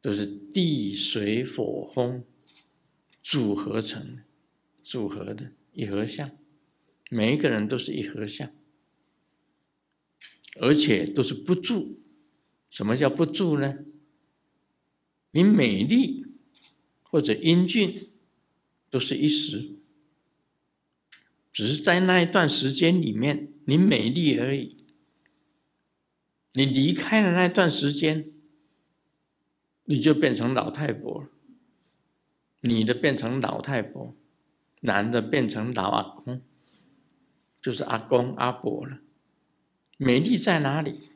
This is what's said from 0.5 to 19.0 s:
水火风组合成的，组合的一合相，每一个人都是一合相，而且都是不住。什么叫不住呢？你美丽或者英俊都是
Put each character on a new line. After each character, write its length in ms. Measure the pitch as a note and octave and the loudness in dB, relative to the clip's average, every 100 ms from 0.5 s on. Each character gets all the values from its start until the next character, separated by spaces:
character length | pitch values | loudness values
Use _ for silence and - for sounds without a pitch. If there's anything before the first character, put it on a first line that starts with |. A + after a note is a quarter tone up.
| G3 E3+ C#3 G#2 G2+ | -2 0 0 -4 -6
水 500 | - A2+ G#2 A2+ B2+ | -6 -2 -2 -2 -4
火 440 | - G#2 - - | -6 -6 -6 -6
风 320 | - B2 B2+ - _ _ _ _ _ _ _ _ _ | -4 -4 -4 -14 _ _ _ _ _ _ _ _ _
组 340 | - D3 A2 G2+ | -4 0 0 0
合 240 | G#2 A2 | -2 -4
成 360 | A2 - - B2 | -4 -10 -12 -16
的， 80 | _ _ _ _ _ _ | _ _ _ _ _ _
组 240 | - B2+ G#2 | -12 -8 -6
合 260 | G#2 G2 G#2+ | -8 -10 -12
的 160 | B2+ _ _ | -14 _ _
一 140 | - G#2+ | -10 -6
合 200 | G2+ G#2+ | -4 -4
相， 260 | - G#2+ - _ _ _ _ _ _ - | -6 -12 -14 _ _ _ _ _ _ -8
每 240 | A#2 A2 D3 | -2 0 2
一 20 | |
个 120 | D3+ | 0
人 180 | A2+ G#2+ | 0 -2
都 100 | B2 | -4
是 160 | - | -6
一 120 | - G2+ | -8 -8
合 200 | G2+ G#2 | -10 -10
相， 260 | - C3+ _ _ _ _ _ _ _ _ _ _ _ _ _ _ _ _ _ - _ - - | -10 -14 _ _ _ _ _ _ _ _ _ _ _ _ _ _ _ _ _ -20 _ -20 -2
而 140 | A#2+ | 2
且 320 | D3+ D3+ G#2 - | 4 4 2 0
都 160 | - | -2
是 140 | B2 B2+ | -2 -4
不 180 | - | -2
住。 460 | F3+ - A3 - - _ _ _ _ _ _ _ | -2 0 -2 -4 -12 _ _ _ _ _ _ _
什 160 | - G#2+ | -6 -2
么 120 | B2+ | 2
叫 100 | C#3 | 2
不 160 | - | 2
住 360 | D#3+ - F3+ D3 | -2 0 0 0
呢？ 260 | C#3 - - - _ _ _ _ _ _ _ _ _ _ _ _ _ | 0 -4 -14 -20 _ _ _ _ _ _ _ _ _ _ _ _ _
你 140 | D3+ | 4
美 400 | G3 G3+ A#2+ G2 | 6 6 4 2
丽 420 | B2+ A#3+ C4+ - - - _ _ - _ _ _ | 2 4 2 -2 -12 -20 _ _ -20 _ _ _
或 180 | _ E3 | _ 0
者 100 | D3 | 2
英 360 | G#2+ E3 F3 F3+ | 0 4 4 4
俊 420 | A#3 F#3+ - - _ _ _ _ _ _ _ _ | 0 0 -4 -16 _ _ _ _ _ _ _ _
都 100 | |
是 160 | C3 | -4